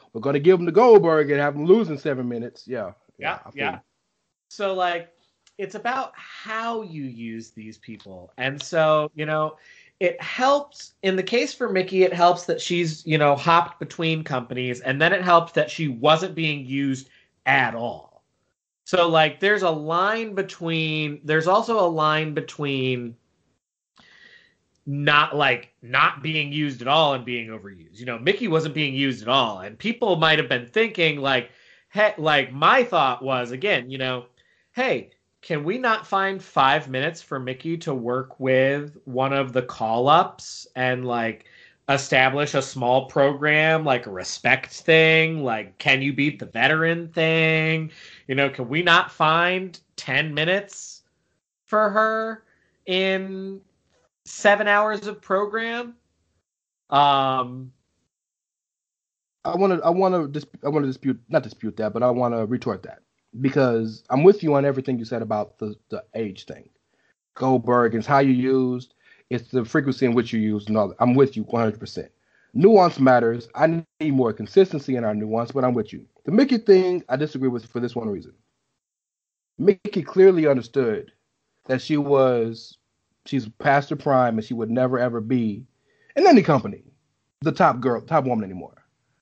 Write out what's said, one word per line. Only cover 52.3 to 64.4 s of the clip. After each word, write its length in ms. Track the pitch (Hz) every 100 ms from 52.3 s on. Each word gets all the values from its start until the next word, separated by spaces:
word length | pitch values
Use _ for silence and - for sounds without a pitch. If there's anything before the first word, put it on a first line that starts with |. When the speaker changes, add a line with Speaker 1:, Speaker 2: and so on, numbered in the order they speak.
| 220 _ _ _ _ -
Speaker 2:
in 720 | 185 190 190 190 190 190 196 _ _ _ _ _ _
seven 420 | - - 208 202 208
hours 420 | 208 214 208 208
of 140 | 202
program?" 760 | - 190 208 220 226 233 240 - _ _ _ _ _ _ _ _ -
Um, 840 | 139 143 135 135 131 123 127 131 _ _ _ _ _ _ _ _ _ _ _ _ _ _ _ _ _
Speaker 1:
I 120 | - 170
wanna, 220 | 196 170
I 60 | 165
wanna 380 | 180 185 180 143
dis-, 180 | 147 - -
I 60 | 143
wanna 160 | 151 139
dispute, 340 | 127 135 123 -
not 140 | 156
dispute 340 | 110 - 110 101
that, 160 | 107
but 100 | 113
I 80 | 123
wanna 340 | 123 120 117 110
retort 380 | 123 123 92
that, 180 | - - _ _ _ 120
because 600 | 131 143 127 117 110 107 -
I'm 100 | 131
with 200 | 180 208